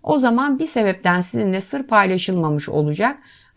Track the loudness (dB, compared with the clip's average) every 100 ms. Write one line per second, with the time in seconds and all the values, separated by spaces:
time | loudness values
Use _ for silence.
0 | 0 2 2 2 0 -2 -2 0 -2 0
1 | 2 2 0 -2 -2 -2 -6 -10 2 2
2 | 4 0 -2 -2 0 -2 -2 -2 -2 0
3 | -2 -4 _ _ _